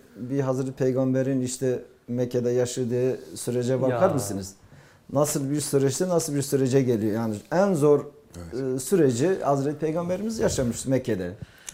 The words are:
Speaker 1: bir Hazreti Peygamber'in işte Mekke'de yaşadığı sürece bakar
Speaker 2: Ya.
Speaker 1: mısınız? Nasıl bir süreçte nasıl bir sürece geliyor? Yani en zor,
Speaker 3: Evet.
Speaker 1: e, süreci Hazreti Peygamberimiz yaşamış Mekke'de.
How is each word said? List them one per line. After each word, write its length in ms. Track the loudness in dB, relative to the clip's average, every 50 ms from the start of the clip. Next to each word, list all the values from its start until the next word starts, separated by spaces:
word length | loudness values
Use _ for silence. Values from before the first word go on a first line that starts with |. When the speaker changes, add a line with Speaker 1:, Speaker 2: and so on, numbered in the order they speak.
| -20 -20 -14
Speaker 1:
bir 240 | -12 -8 -4 -2 -2
Hazreti 320 | 0 0 0 0 -2 -4
Peygamber'in 720 | -2 0 0 2 2 2 2 2 2 2 2 0 0 0
işte 380 | -2 -2 -4 -2 0 0 0 -2 -4 -12 -20 _ _
Mekke'de 420 | -6 -4 -2 -2 0 0 0 0 2
yaşadığı 880 | 2 2 0 0 -2 -4 -2 -2 0 0 0 0 -2 -4 -8 -14 -14
sürece 440 | -8 -6 -2 -2 0 0 0 0 2
bakar 260 | 2 0 2 2 2
Speaker 2:
Ya. 60 | 2 2
Speaker 1:
mısınız? 400 | 0 -2 -4 -6 -6 -8 -10 -14 -18 -20 -20 -20 -20 -20 -20 -20 _ _ -4 0
Nasıl 380 | 2 2 2 0 -2 -2 -2
bir 100 | -2 -2
süreçte 460 | -2 0 2 2 2 2 0 0 -2
nasıl 280 | 0 2 0 0 0 -2
bir 60 | -2
sürece 400 | -2 0 0 2 2 4 4 2
geliyor? 320 | 4 4 2 2 2 0 0
Yani 220 | 0 -2 -2 -4 -6 -6 -2
en 220 | 0 2 2 2 2
zor, 320 | 4 6 6 6 4 2 -4 -14 -20 -20 _ -16
Speaker 3:
Evet. 380 | -16 -14 -10 -8 -6 -4 -4 -4
Speaker 1:
e, 40 | -4
süreci 600 | 0 0 4 4 6 4 4 4 2 0 0 0 0
Hazreti 340 | 0 0 2 0 -2 -2
Peygamberimiz 640 | -2 -4 -2 -2 -2 -2 -2 -4 -4 -4 -6 -4 -2
yaşamış 460 | -2 0 0 0 -2 -2 -2 -4 -2
Mekke'de. 460 | 0 0 0 0 0 -2 -2 -2 -6 -8 -12 -16 -18 -20 -20 -18 -10